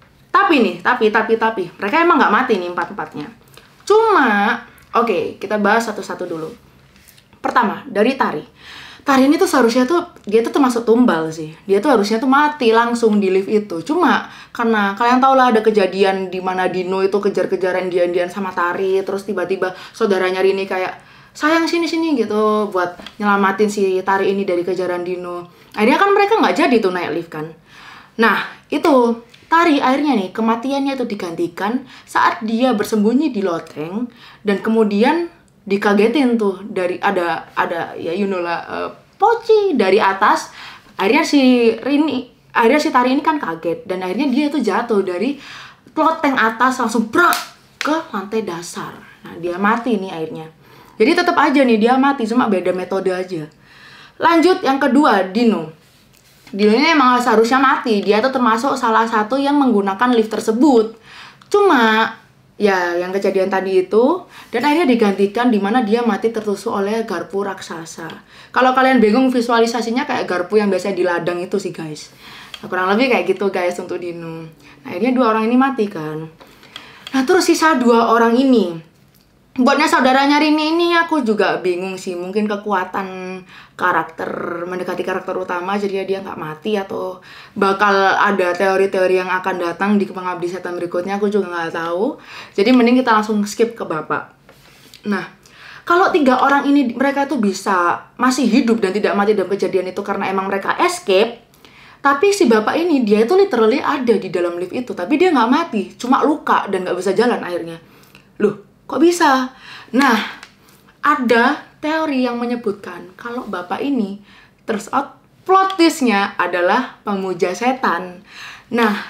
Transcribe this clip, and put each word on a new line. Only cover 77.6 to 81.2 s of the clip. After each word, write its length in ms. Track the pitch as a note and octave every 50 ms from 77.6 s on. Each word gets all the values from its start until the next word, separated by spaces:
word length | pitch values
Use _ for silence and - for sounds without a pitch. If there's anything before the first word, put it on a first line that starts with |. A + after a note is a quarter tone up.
| E4 D#4+ D#4+
dua 360 | B3+ B3 A#3 A#3 G#3 F3 G3
orang 240 | A3 A#3 A#3 A3+ A#3
ini. 520 | B3+ C#4 C4+ B3+ A3+ F#3+ F3 E3 E3 D#3+ _ _ _ _ _ _ _ _ _ _ _ _ _ - -
Buatnya 320 | B3+ C#4 C#4+ C#4 D#4 D#4
saudaranya 480 | F4 D#4 B3+ C4 C4 C4+ C#4 C#4 C#4+ D4
Rini 400 | D4+ D#4 D4+ D#4 D4+ D#4 D#4+ E4+
ini 160 | F4 E4+ F4
aku 320 | E4+ E4+ E4+ D#4+ D4+